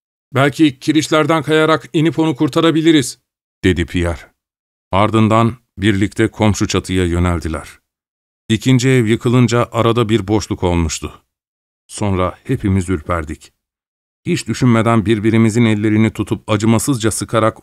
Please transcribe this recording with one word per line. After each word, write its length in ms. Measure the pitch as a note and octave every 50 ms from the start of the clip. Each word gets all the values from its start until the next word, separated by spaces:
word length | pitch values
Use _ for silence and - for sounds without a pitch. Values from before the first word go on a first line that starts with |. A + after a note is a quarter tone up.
| _ _ _ _ _ _ -
"Belki 440 | B2 C#3 D3 - - D#3+ D3 B2+ -
kirişlerden 640 | - D#3 D3 D#3 C#3 - E3 D#3 D#3 D3 E3 D#3+
kayarak 460 | B2+ D3 D#3 D#3 D#3 D#3 D#3 D3 - -
inip 260 | - D#3+ D3+ E3 - D#3+
onu 180 | D#3+ D#3+ D3+
kurtarabiliriz," 840 | - D#3 C#3 - E3 E3 E3 D3 E3 D#3 E3+ E3 D3 A#2+ - - - _ _ _ _ _ _ _ _ -
dedi 220 | F#2 F2+ E2 E2
Pierre. 460 | - - F2+ E2+ E2+ E2 - - - _ _ _ _ _ _ _ _ _ _ _ _
Ardından 640 | F2+ F#2+ G#2+ G#2 G#2 A2 A2 G#2 A2 A2+ A#2 A2+ - - _ _ _ -
birlikte 500 | F#2+ G#2+ G2 G2 G#2 F#2+ - - A2 G2+
komşu 400 | - - A2 G#2+ G2 - G#2+ -
çatıya 380 | - F#2 - - F#2+ F#2 F2+
yöneldiler. 640 | E2+ E2+ E2+ F2 F2+ F2 E2 E2 D#2+ D#2 C#2 - - - _ _ _ _ _ _ _ _ _ _ _ _ _ _ -
İkinci 400 | A2+ G#2 - C3 C3 A#2+ A#2+ C3+
ev 180 | C3 B2+ A2+
yıkılınca 640 | G#2 A2+ G#2+ - B2 A#2 B2+ B2 G#2+ A#2+ A#2+ A#2+ -
arada 360 | - A2+ G#2+ A2+ A2+ A#2+ A#2 G#2
bir 200 | A2+ G#2+ F#2+ G2
boşluk 340 | G#2+ G#2 - - G#2 -
olmuştu. 580 | G2 F2+ F2 E2+ E2 D#2 - - D2+ C2+ - - _ _ _ _ _ _ _ _ _ _ _ _ _
Sonra 520 | - - - G#2+ G2+ F#2+ F#2 F#2 F2 - - -
hepimiz 440 | - C3+ - A2 G2 F#2+ G2 E2+ F2+
ürperdik. 640 | F#2+ D#2+ - - F2 E2+ D#2 D2+ D2+ - - - _ _ _ _ _ _ _ _ _ _ _ _ _ _ -
Hiç 220 | - F3 C3 - G#2+
düşünmeden 580 | - - C3+ B2 A2+ A2+ G#2 A#2 A#2 A2+ F2
birbirimizin 580 | G#2 A2+ G#2 G2+ A2+ A2 A2+ A2+ A2 G2+ A#2+ A#2+
ellerini 460 | A2 A2 G#2 G#2+ G#2+ G#2+ G#2+ A2 G#2+
tutup 400 | - - G2+ - A2 F#2+ - -
acımasızca 600 | G#2+ G#2 G#2+ A2+ A2+ G#2+ - D3 C#3 G#2+ A2 G#2+
sıkarak 480 | - - G2+ - - A2 G#2+ A2 - -